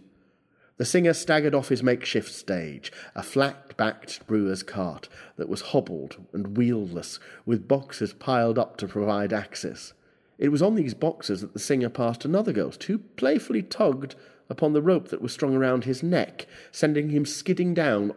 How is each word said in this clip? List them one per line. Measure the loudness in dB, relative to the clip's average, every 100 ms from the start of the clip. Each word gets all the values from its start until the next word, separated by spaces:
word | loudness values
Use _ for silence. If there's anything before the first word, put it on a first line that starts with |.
| _ _ _ _ _ _ _ _
The |
singer | 0 4 4
staggered | 2 2 4 4
off | 2 2
his | 2
makeshift | 4 2 0 -2 -2
stage, | -8 -6 -4 -4 -10 -14 -16 -14
a | -12
flat-backed | -4 0 0 -2 -14 -2 -2 -2 -12 -16 -2
brewer's | 0 2 -2
cart | -6 -6 -4 -6 -16 -20 -20 -10
that | -6
was | -6
hobbled | 0 0 0 -6 -10 -14 -12
and | -8 -4 0
wheelless, | 2 2 -2 -8 -10 -14 -18 -12 -2
with | -2 2
boxes | 0 0 -6 -6
piled | -4 0 2 2 2
up | -2 -4
to | -6
provide | -2 0 0 0
access. | -2 -6 -8 -10 -10 -16 -20 _ _ _ -2
It | 0
was | 4
on | 4
these | 2 0
boxes | 0 -2 -2 -4 -4
that | -6
the | -10
singer | 0 0 0
passed | 0 0 0
another | 0 0 2
ghost, | 0 -2 -4
who | -4 -4
playfully | -4 -2 2 2 0 -2
tugged | -2 0 2 2 -4 -12 -20 _ _
upon | 0 2
the | 4
rope | 4 2 0
that | -6
was | -6
strung | -2 0
around | 2 4 2
his | 0 -2
neck, | 0 0 0 -6 -18 -20 -18
sending | 0 2 2 2
him | 0
skidding | 0 -4 -2 0 2
down | 2 2 2 2